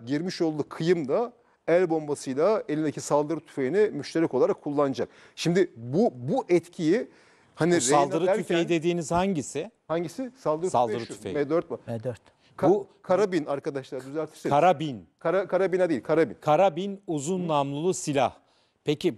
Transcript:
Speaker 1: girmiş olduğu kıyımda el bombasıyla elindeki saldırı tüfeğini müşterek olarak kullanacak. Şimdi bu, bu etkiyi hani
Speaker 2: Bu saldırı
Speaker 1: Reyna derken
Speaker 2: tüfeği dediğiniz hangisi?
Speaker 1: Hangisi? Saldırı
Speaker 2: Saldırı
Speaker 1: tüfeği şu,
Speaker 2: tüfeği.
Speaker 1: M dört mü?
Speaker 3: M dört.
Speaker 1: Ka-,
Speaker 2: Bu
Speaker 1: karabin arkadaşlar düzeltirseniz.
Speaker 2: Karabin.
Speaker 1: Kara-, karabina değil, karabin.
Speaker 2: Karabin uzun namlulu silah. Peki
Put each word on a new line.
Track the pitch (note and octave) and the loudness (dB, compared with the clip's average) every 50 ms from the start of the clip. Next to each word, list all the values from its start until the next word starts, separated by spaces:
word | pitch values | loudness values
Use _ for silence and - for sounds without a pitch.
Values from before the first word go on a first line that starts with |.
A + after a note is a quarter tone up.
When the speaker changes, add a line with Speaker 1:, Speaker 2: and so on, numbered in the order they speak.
| A#2 | -6
Speaker 1:
girmiş | A#2 C#3+ D3 F3 F#3 - - | -4 -4 -2 -2 -4 -4 -2
olduğu | F3 D#3+ D#3 D3 C3+ - | -2 -2 0 -2 -6 -6
kıyımda | - - D#3 E3+ F#3 E3+ C#3+ A#2+ D3+ G3+ A#3+ A#3+ - _ _ _ _ _ - - | -6 -4 2 2 2 2 2 -2 -2 -2 -2 -4 -8 _ _ _ _ _ -2 2
el | E3 F3+ F#3 D#3+ | 2 4 4 2
bombasıyla | E3 D#3+ D3+ C#3+ C#3+ - - C#3 B2+ C3+ D#3+ G3+ A3 G3 - - | 0 -2 -2 -4 -6 -6 -6 -6 -2 0 2 2 2 0 -2 -4
elindeki | D3+ D3+ D#3 D3 - D#3 | -4 -2 -2 -2 -4 -6
saldırı | - - D3+ D3 D3+ D3 E3 D#3 | -4 0 0 0 2 0 -4 -6
tüfeğini | - - - - C3+ B2+ D#3+ G#3 | -8 -10 -6 -4 -2 0 2 2
müşterek | G#3+ F#3+ B2 D3 B2+ - - E3 E3 - - | 2 0 0 -6 -8 -4 -2 0 0 2 2
olarak | D#3+ D#3 F#3+ F#3+ - | 2 2 2 0 -2
kullanacak. | - D3+ C#3+ C#3+ C#3+ C#3 C3 A2+ A2 - - - - - _ | -4 -4 0 0 0 0 0 -4 -6 -6 -8 -20 -20 -20 _
Şimdi | - - D#3+ F3 F#3+ - - - | -4 -2 0 2 2 2 0 -2
bu, | A2+ A#2 A#2+ C3+ F3 A#3+ A#3 B2+ | -12 -10 -4 0 2 2 2 0
bu | B2+ A#2+ C3+ A3 C4 A3 - | -4 -6 -4 -2 -2 0 2
etkiyi | F3 E3+ E3 - - - E3+ D3+ F3+ B3 B3+ - - - _ _ _ _ _ _ _ | 2 2 2 -2 -8 -2 0 2 2 2 0 -4 -12 -20 _ _ _ _ _ _ _
hani | - D#3 F3 F3 | -2 2 2 2
Speaker 2:
Bu | E3 | 2
saldırı | B2 B2 D3 C#3+ C#3+ C#3 - E3 | 4 4 4 4 4 4 0 0
Speaker 1:
Reyna | F3 | 2
derken | F#3 G3 G#3+ | 2 0 0
Speaker 2:
tüfeği | F3 - F3+ E3+ E3+ D3+ | 0 0 0 0 0 0
dediğiniz | E3+ E3 D3 F3 F3 F3 D#3+ - | 0 0 0 0 -2 -2 -2 -2
hangisi? | E3+ F3 F#3 G3 F#3+ D3 A2+ - - C#3 F3 A3 _ _ _ - | 0 0 0 0 -2 -2 -4 -6 -6 -8 -8 -8 _ _ _ -6
Speaker 1:
Hangisi? | D#3+ E3+ F3 D#3 - - C4 B3 - | -4 -4 -4 -6 -8 -8 -10 -10 -10
Saldırı | - - D#3 D#3 D#3 E3+ F#3 | -6 -4 -2 -2 -2 -2 0
Speaker 2:
Saldırı | - A#2+ B2 A2+ G#2+ A#2 | 2 2 2 2 0 -4
Speaker 1:
tüfeği | A2+ G#2+ | -6 -8
şu, | B2+ G2+ | -12 -12
Speaker 2:
tüfeği. | G#2 G2+ F#2 | -8 -6 -2
Speaker 1:
M | D3 D3 C3+ | -2 -2 0
dört | D#3 E3+ - - | 0 -2 -2 -4
mü? | A#2+ - - | -10 -10 -8
Speaker 3:
M | - A#2 A#2 A2 | -8 -8 -6 -6
dört. | B2+ A2+ - _ - _ _ _ _ - - | -8 -10 -10 _ -20 _ _ _ _ -8 0
Speaker 1:
Ka-, | - F3+ | 2 2
Speaker 2:
Bu | G3 G#3 - - _ _ | 2 2 0 -8 _ _
Speaker 1:
karabin | _ - F#3 F3+ G#3+ G3 F3+ E3 D3 | _ 0 2 2 2 2 2 -2 -2
arkadaşlar | E3 C#3+ C#3+ - D#3+ C#3 C3+ C3 - D3 C3 B2+ | -2 -6 -4 -4 -6 -6 -6 -8 -8 -10 -10 -10
düzeltirseniz. | C3+ C#3 D#3 D#3 D3+ - - - D3+ | -8 -8 -8 -8 -8 -10 -8 -2 2
Speaker 2:
Karabin. | C#3+ D3 D#3 F#3 F3+ C#3+ D#3+ D3+ B2+ G2+ E2+ _ _ _ | 4 6 6 6 4 4 0 -6 -6 -8 -12 _ _ _
Speaker 1:
Kara-, | - E3 E3+ F#3+ F#3+ D#3+ | -4 0 0 0 0 0
karabina | F#3 F3+ F#3+ F3+ F3 F3+ F#3 E3+ | 0 0 0 2 2 2 2 2
değil, | D#3 A#2 | 0 -2
karabin. | - - D#3 D#3+ D#3+ A#2 F#2 - | 0 0 2 2 2 2 0 -6
Speaker 2:
Karabin | - D3+ D3+ D#3 F#3+ G3 C#3+ E3 G3 G3+ G3 F#3+ - | 0 2 4 4 4 4 2 0 -6 -6 -8 -10 -8
uzun | - E3 D3 C3 D#3+ F#3+ F3+ F3+ E3 | -6 -6 -4 -4 -4 -4 -4 -2 0
namlulu | D3+ C#3+ C#3 C#3 C#3 D3 D#3+ F#3+ F3 | 0 0 0 0 -4 -2 -2 -2 -2
silah. | - - D#3 C#3+ C#3 B2 G2+ - - _ _ _ _ _ _ _ _ - | -2 -4 -2 0 2 2 0 0 -6 _ _ _ _ _ _ _ _ -4
Peki | D3+ D3+ - - F3 A#2+ | -4 -2 0 0 -2 -2